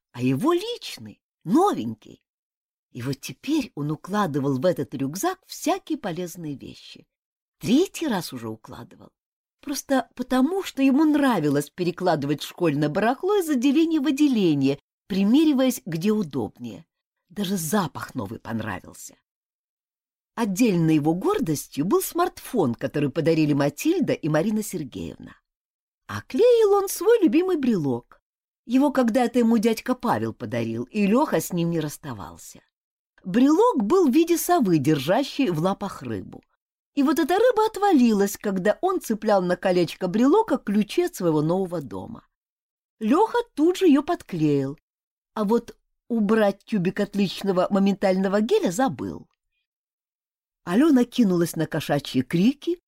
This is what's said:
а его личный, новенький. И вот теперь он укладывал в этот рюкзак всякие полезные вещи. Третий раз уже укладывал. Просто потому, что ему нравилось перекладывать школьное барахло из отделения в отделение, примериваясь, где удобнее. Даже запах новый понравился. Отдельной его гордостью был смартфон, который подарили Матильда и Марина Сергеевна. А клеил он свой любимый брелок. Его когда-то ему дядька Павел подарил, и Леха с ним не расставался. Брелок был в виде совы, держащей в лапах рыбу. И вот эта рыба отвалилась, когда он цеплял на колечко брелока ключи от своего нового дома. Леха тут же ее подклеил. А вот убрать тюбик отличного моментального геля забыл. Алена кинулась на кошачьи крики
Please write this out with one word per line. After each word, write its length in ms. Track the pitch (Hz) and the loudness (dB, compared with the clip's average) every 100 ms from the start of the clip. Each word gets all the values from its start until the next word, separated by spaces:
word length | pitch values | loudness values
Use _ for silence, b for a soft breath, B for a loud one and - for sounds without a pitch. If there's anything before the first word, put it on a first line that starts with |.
| _ | _
а 80 | 123 | -4
его 320 | 127 135 277 | -2 0 0
личный, 720 | 349 453 480 - - 214 - _ _ | -2 -4 -10 -12 -16 -18 -20 _ _
новенький. 800 | 160 277 392 202 113 110 - - _ _ _ _ _ _ _ | -2 2 2 0 -6 -10 -16 -20 _ _ _ _ _ _ _
И 120 | 123 | -10
вот 180 | 127 139 | -8 -8
теперь 500 | - - - 311 240 151 | -12 -12 -4 -4 -4 -6
он 160 | 147 | -6
укладывал 680 | 156 - 208 190 143 139 131 | -6 -6 -4 -2 -2 -2 0
в 80 | 180 | 0
этот 280 | 160 139 | 0 -4
рюкзак 440 | 127 135 175 339 370 _ | -6 -6 -4 -4 -6 _
всякие 520 | - 302 370 - 302 | -8 -4 -4 -6 -8
полезные 580 | 202 165 180 180 156 135 | -6 -8 -10 -10 -12 -12
вещи. 500 | - - - - _ _ _ _ _ _ | -14 -18 -20 -20 _ _ _ _ _ _
Третий 480 | 151 269 392 - 311 | 2 2 2 -2 -4
раз 240 | 190 - | -4 -6
уже 160 | 123 113 | -10 -10
укладывал. 600 | 110 - 113 120 - - _ _ _ _ _ | -12 -16 -18 -18 -20 -20 _ _ _ _ _
Просто 480 | - 277 - 262 - | -10 -8 -2 -2 -2
потому, 480 | - 254 254 285 381 | -10 -2 0 2 0
что 200 | - - | -6 0
ему 220 | 269 269 | 2 4
нравилось 640 | 311 294 277 208 147 139 147 | 4 2 2 2 0 0 -2
перекладывать 760 | - 175 - 180 156 139 147 | -4 -6 -2 0 0 -2 -4
школьное 460 | - - 170 143 151 | -8 -2 -2 0 -2
барахло 480 | 190 220 269 370 415 | 0 -2 -2 0 0
из 140 | 320 | 0
отделения 500 | 262 277 285 330 320 | 0 2 2 2 0
в 60 | 285 | 0
отделение, 720 | 277 294 226 175 143 135 143 _ _ - | 2 2 4 2 2 0 -2 _ _ -6
примериваясь, 760 | 190 196 277 311 262 262 - | 0 4 4 4 4 2 -2
где 260 | - 160 202 | -6 -2 0
удобнее. 760 | 214 165 135 104 - 120 101 - _ _ _ _ | 0 -2 -6 -6 -10 -16 -16 -20 _ _ _ _
Даже 300 | - 185 196 | -8 -4 -4
запах 560 | 156 208 170 - - | -2 -2 -2 -8 -12
новый 240 | 127 101 113 | -10 -10 -10
понравился. 800 | - 113 110 92 82 - - - _ _ _ _ _ _ _ _ _ _ _ | -8 -8 -6 -10 -14 -20 -20 -20 _ _ _ _ _ _ _ _ _ _ _
Отдельной 600 | - 226 185 240 175 160 | -6 -4 2 2 4 4
его 180 | 156 151 | 4 2
гордостью 720 | 180 302 415 165 143 - 135 | 0 -2 -2 -2 -4 -6 -6
был 160 | 175 359 | 0 0
смартфон, 720 | - 330 359 - - 233 135 | 0 -2 -4 -4 -6 -2 0
который 360 | 117 131 151 143 | -2 -4 -2 -2
подарили 420 | 165 160 160 147 | 0 0 2 2
Матильда 600 | 143 143 - 302 370 170 | 2 0 -2 -2 0 0
и 140 | 127 160 | -2 0
Марина 320 | 156 214 214 | 0 0 -4
Сергеевна. 760 | - 175 131 95 82 - - - _ _ _ _ _ _ - | -4 -8 -10 -10 -12 -14 -20 -20 _ _ _ _ _ _ -12
А 160 | 101 | -12
клеил 500 | - 262 480 466 415 | -4 2 4 6 4
он 160 | 403 392 | 4 0
свой 340 | - 370 466 | -2 2 4
любимый 360 | 330 285 370 330 | 4 2 0 0
брелок. 640 | 254 196 139 120 - _ _ _ _ _ | 0 0 -2 -4 -8 _ _ _ _ _
Его 260 | - 262 285 | -2 2 2
когда-то 480 | 269 233 247 240 247 | 2 0 2 0 2
ему 200 | 226 233 | 2 2
дядька 360 | 226 220 - | 0 -2 -4
Павел 380 | 254 233 113 113 | -4 -2 -2 -4
подарил, 520 | - 110 117 113 113 | -6 -6 -4 -4 -6
и 220 | - 208 196 | -6 0 2
Леха 340 | 240 302 165 | 2 2 -2
с 120 | - | -2
ним 160 | 175 170 | -2 -2
не 120 | 165 | -2
расставался. 840 | 147 - 151 107 82 85 - - _ _ _ _ _ _ | -4 -8 -12 -12 -14 -18 -20 -20 _ _ _ _ _ _
Брелок 600 | 190 202 277 320 494 320 | -2 2 4 6 4 2
был 260 | 202 381 302 | 2 2 4
в 60 | |
виде 240 | 285 339 330 | 4 2 0
совы, 400 | - 349 196 160 | 0 2 2 2
держащей 720 | 135 156 131 220 269 - 240 | 2 0 0 0 0 -2 -2
в 100 | 151 | 0
лапах 400 | 185 196 196 - | -2 -4 -8 -10
рыбу. 420 | 127 101 - - _ _ _ _ _ | -10 -8 -10 -18 _ _ _ _ _
И 80 | 285 | 0
вот 160 | 277 302 | 2 2
эта 200 | 277 370 | 0 2
рыба 280 | 494 427 440 | 2 2 0
отвалилась, 680 | 392 403 302 240 202 196 - | 0 2 4 4 4 0 -2
когда 420 | 208 190 208 - | -6 -2 0 0
он 200 | 370 370 | -2 -2
цеплял 420 | - 214 220 202 | -4 -4 0 2
на 140 | 180 180 | 2 0
колечко 520 | 196 180 165 - 180 | 0 2 0 -4 -4
брелока 500 | 214 262 415 440 277 | 2 4 4 2 -2
ключи 440 | - 208 202 - | 0 0 0 -2
от 120 | 349 | -2
своего 260 | - 175 151 | -2 0 2
нового 400 | 156 185 185 170 | 2 0 -2 -8
дома. 460 | - 95 98 - _ _ _ _ _ _ _ - | -10 -12 -14 -16 _ _ _ _ _ _ _ -6
Леха 400 | 214 311 440 480 480 | 0 2 2 0 -4
тут 220 | - 320 359 | 0 0 4
же 100 | 370 | 4
ее 160 | 277 | 4
подклеил. 760 | 294 339 - 170 151 143 135 147 _ _ _ _ _ | 2 -6 -6 -2 2 2 -2 -8 _ _ _ _ _
А 100 | - | -4
вот 320 | 208 233 - - _ _ - | 0 0 -2 -16 _ _ -6
убрать 560 | 233 202 220 202 202 | -2 2 2 2 0
тюбик 360 | - 214 175 196 | -4 -2 -2 -2
отличного 680 | 202 196 190 - 196 185 175 | -4 -2 -4 -2 -2 0 0
моментального 680 | 196 196 196 196 185 190 202 | 2 2 2 0 0 0 0
геля 320 | 214 427 277 | 0 0 0
забыл. 560 | 175 262 127 98 - - _ _ _ _ _ _ _ _ _ _ _ _ _ | -2 -2 -4 -8 -10 -16 _ _ _ _ _ _ _ _ _ _ _ _ _
Алена 400 | 165 196 320 254 | -2 2 4 4
кинулась 520 | 240 - 208 175 170 160 | 4 2 2 2 0 -2
на 100 | 156 | -4
кошачьи 560 | 156 - 143 - 131 | -4 -2 -2 -2 -4
крики 580 | - 165 220 - - 359 | -2 0 0 0 -4 -6